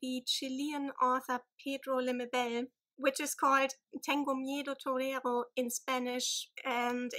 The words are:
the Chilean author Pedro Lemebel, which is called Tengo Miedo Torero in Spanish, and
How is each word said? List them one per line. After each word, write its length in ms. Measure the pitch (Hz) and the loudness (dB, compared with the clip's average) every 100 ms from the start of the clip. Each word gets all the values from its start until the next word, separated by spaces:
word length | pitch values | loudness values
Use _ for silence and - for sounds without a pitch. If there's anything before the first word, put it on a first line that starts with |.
the 220 | 254 254 247 | -4 -2 -2
Chilean 640 | - 269 262 294 294 277 - | -2 -2 -2 -2 -2 -2 2
author 380 | 254 254 247 247 - - | 4 4 2 -4 -4 -12
Pedro 360 | - 269 269 262 | -6 -4 0 0
Lemebel, 680 | 254 247 240 254 240 233 254 _ _ - | 0 0 0 0 0 0 -4 _ _ -2
which 220 | 269 330 | 0 0
is 140 | 294 | -2
called 380 | - 277 269 269 - _ 277 | 0 4 6 4 0 _ -8
Tengo 300 | - 285 277 | -2 0 2
Miedo 400 | 262 262 285 277 269 | 0 -2 -4 -4 -4
Torero 640 | 269 254 269 262 247 240 233 - | -2 0 0 -2 0 0 -2 -2
in 140 | 240 | -2
Spanish, 760 | - - 254 247 247 247 - - - | -2 0 0 0 0 -2 -2 -6 -8
and 460 | 269 240 240 247 247 | -2 0 2 0 0